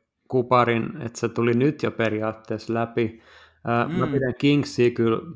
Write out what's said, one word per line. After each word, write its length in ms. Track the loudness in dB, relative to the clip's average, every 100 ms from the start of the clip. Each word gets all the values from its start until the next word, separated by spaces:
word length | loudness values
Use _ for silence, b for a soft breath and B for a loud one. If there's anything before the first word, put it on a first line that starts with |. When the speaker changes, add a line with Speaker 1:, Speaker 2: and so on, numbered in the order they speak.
| _ _ -4
Speaker 1:
Kuparin, 760 | -2 2 4 4 2 -2 -6
että 180 | -10 -4
se 100 | -4
tuli 240 | 0 2
nyt 300 | 2 2 0
jo 80 | -4
periaatteessa 840 | -2 -2 -2 -4 -6 -8 -8 -4
läpi. 480 | -2 -2 -2 -2 -4 B B B B -4
Ää, 220 | -2 0
mä 180 | -2 0
Speaker 2:
Mm. 60 |
Speaker 1:
pidän 240 | 0 -2 0
Kingsia 560 | 2 4 2 2 2
kyllä, 300 | 2 0 0 -4